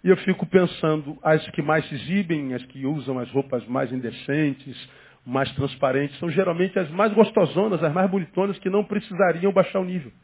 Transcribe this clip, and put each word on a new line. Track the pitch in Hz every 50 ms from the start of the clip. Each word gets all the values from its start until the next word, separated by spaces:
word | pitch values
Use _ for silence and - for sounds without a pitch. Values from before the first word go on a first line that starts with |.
| -
E | 180
eu | 190
fico | 175 - 196 185 - -
pensando, | - - 185 180 165 - - - 160 156 156 147 139 156 -
as | - 156 156 156 - -
que | - -
mais | 147 147 156 160 147
se | - 151
exibem, | 131 101 120 180 202 202 160 170 151 143 131 127
as | 127 127
que | - - 139 135
usam | 135 151 151 123 127 131 127
as | 120 -
roupas | - 135 135 135 - 123 101
mais | 107 123 135 139 117
indecentes, | 127 131 120 113 113 - - - 139 151 156 147 135 131 - 139 120 - - - - - - - - _ _
mais | 120 123 131 135 127 -
transparentes, | - 135 139 135 - - 131 131 135 143 139 139
são | - 175 170
geralmente | 143 175 190 185 165 170 185 190 - 196
as | 185 143
mais | 156 180 208 226 202
gostosonas, | 220 214 - - 220 185 139 120 165 202 220 190 156 160
as | 156 147
mais | 185 190 196
bonitonas, | 180 196 170 - - 180 190 202 185
que | - - 185
não | 185 208 208
precisariam | - 202 202 - - 190 170 196 175 165 170 180 196
baixar | 185 196 180 - - 196
o | 185
nível. | 180 180 180 143 120 - _